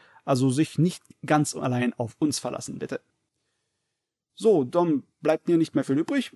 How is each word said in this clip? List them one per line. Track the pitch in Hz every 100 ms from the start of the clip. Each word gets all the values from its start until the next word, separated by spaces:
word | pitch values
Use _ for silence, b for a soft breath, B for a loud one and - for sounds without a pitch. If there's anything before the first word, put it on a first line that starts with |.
| b b -
also | 131 135
sich | 127 156 -
nicht | 175 - _ _ -
ganz | 151 147 160
allein | 139 123 120
auf | - 113 -
uns | 151 -
verlassen, | 127 - - -
bitte. | - - _ _ _ _ _ _ _ _ _ _ _ _ _ -
So, | 214 185
dann | 123 170 175 143 - _
bleibt | 151 160 -
mir | 165
nicht | 160 147
mehr |
viel | 135 139
übrig, | 170 143 -